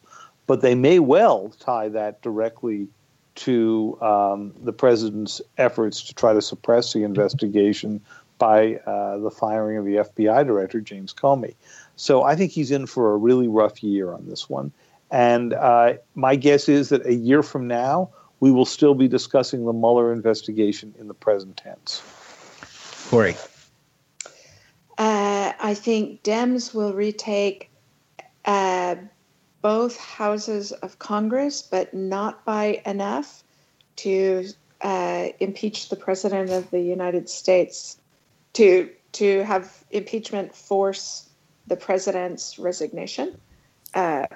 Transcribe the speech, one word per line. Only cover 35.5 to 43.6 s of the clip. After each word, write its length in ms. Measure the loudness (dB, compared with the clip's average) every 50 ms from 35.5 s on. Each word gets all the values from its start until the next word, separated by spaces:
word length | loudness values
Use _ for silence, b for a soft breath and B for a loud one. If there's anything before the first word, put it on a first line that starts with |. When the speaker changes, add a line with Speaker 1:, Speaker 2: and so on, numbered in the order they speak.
| -6 -6 -8 -8 -8 -8 -10 -10
Speaker 3:
the 80 | -10
president 540 | -8 -4 -4 -4 -2 -2 -4 -2 -2 -2 -2
of 200 | -4 -4 -4 -4
the 100 | -4 -4
United 500 | -2 -2 -4 -4 -4 -2 -4 -4 -4 -6
States, 640 | -12 -4 0 2 2 2 2 0 -4 -16 -18 -18 -20 _ _ _ _ _ _ _ _ _ _ _
to, 380 | 2 6 6 8 6 6 2 -2 -8 _ _ _
to 300 | -6 -2 0 0 2 0 0
have 400 | -2 -2 -4 -4 -8 _ _ _ -8
impeachment 640 | -8 -8 -6 -6 -8 -8 -8 -6 -8 -8 -8 -8 -12
force 760 | -14 -6 -2 0 0 0 0 -2 -6 -10 -12 -14 -14 -16 _ _ _ _ _ _ _ _
the 100 | -6 -6
president's 800 | -6 -4 -2 -2 -2 -2 -2 -4 -4 -4 -6 -8 -10 -14 -16 -12 -8
resignation, 800 | -6 -6 -6 -6 -8 -8 -8 -10 -12 -10 -8 -8 -8 -8 -10 -14 _ _ _ _